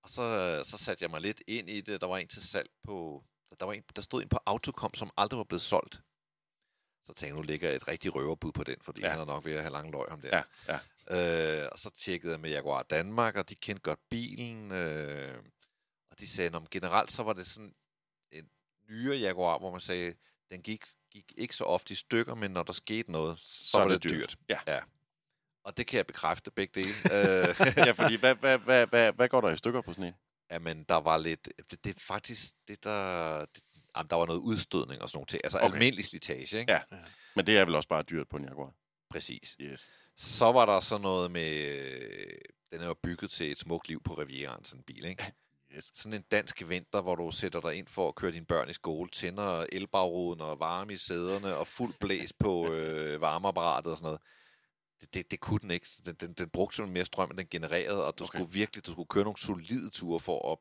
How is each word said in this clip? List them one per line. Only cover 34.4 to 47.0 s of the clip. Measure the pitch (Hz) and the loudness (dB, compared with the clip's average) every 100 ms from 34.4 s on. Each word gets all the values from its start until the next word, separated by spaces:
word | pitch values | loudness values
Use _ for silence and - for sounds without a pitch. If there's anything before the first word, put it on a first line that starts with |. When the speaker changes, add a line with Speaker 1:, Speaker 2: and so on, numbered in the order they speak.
Speaker 1:
udstødning | 113 107 - 90 65 69 | 0 -2 0 -2 -4 -8
og | - | -10
sådan | - | -10
nogle | 69 | -8
ting. | - | -6
Altså | - - | -2 2
Speaker 2:
Okay. | 117 | 2
Speaker 1:
almindelig | 98 123 101 | 4 2 2
slitage, | - 80 - 65 65 107 | -6 -6 -8 -6 -4 -2
ikke? | 120 | 2
Speaker 2:
Ja. | 80 - | 2 0
Speaker 3:
Ja. | - - - - | -18 -20 -20 -4
Speaker 2:
Men | 104 92 | 0 6
det | 107 | 8
er | |
vel | 90 | 8
også | 76 - | 4 2
bare | 78 | -2
dyrt | 78 80 69 | 0 -6 -6
på | 76 | -8
en | |
Jaguar? | 69 69 67 _ _ _ _ | -10 -12 -14 _ _ _ _
Speaker 1:
Præcis. | - - 58 - - | -8 -6 -8 -10 -12
Speaker 2:
Yes. | 69 67 - - _ - | -12 -12 -16 -20 _ -8
Speaker 1:
Så | - - 117 | -4 6 8
var | 123 110 | 10 8
der | 98 | 6
sådan | - 107 | 4 0
noget | 98 92 87 | 0 2 0
med, | 87 80 | -2 -2
øh, | 76 71 69 67 64 57 50 50 50 - _ _ | -2 -4 -6 -10 -12 -12 -14 -14 -16 -20 _ _
den | 82 | -8
er | 85 | -6
jo | 82 | -4
bygget | 87 85 101 | -4 -6 -6
til | - 78 | -4 -4
et | 71 | -4
smukt | 82 82 - | -4 -6 -6
liv | 80 | -8
på | - | -8
Rivieraen, | 78 71 67 69 53 | -8 -8 -8 -10 -10
sådan | - 65 | -12 -14
en | |
bil, | - - | -18 -12
ikke? | 82 92 95 _ _ _ _ 69 | -10 -8 -12 _ _ _ _ -18
Speaker 2:
Yes. | - | -16
Speaker 1:
Sådan | - 110 | -14 -10
en | 107 - | -10 2
dansk | 107 - - 85 | 2 2 -8 -6
vinter, | 90 - 104 | -6 -2 -2